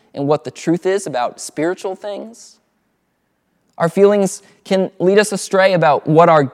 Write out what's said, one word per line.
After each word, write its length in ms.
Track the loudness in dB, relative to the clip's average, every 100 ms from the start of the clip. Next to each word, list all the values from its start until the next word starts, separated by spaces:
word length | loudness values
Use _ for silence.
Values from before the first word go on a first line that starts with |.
| _
and 140 | -8 -4
what 160 | -2
the 80 | -4
truth 340 | -8 -4 -2 -2
is 220 | -4 -4
about 320 | -6 -6 -8
spiritual 560 | -14 -6 -6 -4 -10 -10
things. 640 | -12 -12 -14 -20 -20 _ _ _ _ _ _ _ _ _ _ _ _ -6
Our 120 | -4
feelings 540 | 2 2 2 -2 -4 _ _
can 280 | -4 -2 -2 -2
lead 180 | 0 2
us 140 | 0
astray 420 | -4 -2 2 2
about 320 | 2 2 0 2
what 240 | 4 6
our 140 | 4 2